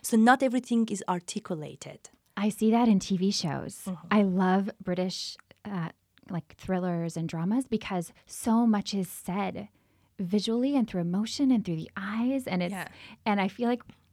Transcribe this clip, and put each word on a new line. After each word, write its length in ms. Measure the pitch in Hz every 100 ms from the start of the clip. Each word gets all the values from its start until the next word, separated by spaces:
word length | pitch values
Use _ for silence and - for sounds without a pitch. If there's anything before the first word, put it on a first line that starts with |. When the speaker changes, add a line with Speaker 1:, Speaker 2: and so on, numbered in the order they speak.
Speaker 1:
So 160 | - 226
not 260 | 226 254
everything 420 | 269 254 - 233 220
is 100 | 202 -
articulated. 1040 | 180 - 208 - 165 143 147 143 147 - _ _ -
Speaker 2:
I 100 | 208
see 200 | - 220
that 180 | 233 240
in 120 | 190
T 180 | - 190
V 140 | 190
shows. 500 | 196 165 139 - - -
Speaker 1:
Mm-hmm. 200 | 175 170
Speaker 2:
I 100 | 208
love 480 | 202 180 185 190 196 -
British, 540 | - 180 185 - - - - _ 208
uh, 240 | 190 165 - _ _ -
like, 260 | 170 - -
thrillers 600 | - 185 180 170 165 165
and 100 | 160
dramas 380 | 165 180 240 262
because 460 | 220 - 185 165 - _
so 400 | - 233 226 233
much 260 | 208 -
is 160 | 196 180
said 600 | - - 190 190 180 208 _ _ _ _ -
visually 560 | 175 208 220 226 269 285
and 120 | 220
through 140 | 185
emotion 480 | 170 185 220 - 269
and 140 | 240 190
through 120 | 160
the 120 | - -
eyes. 480 | 196 220 247 269 254
And 160 | 185
it's, 120 | 180
Speaker 1:
Yeah. 160 | 196 - - - - 226
Speaker 2:
and 160 | 202
I 60 | 196
feel 200 | - 240
like 140 | 240 - - _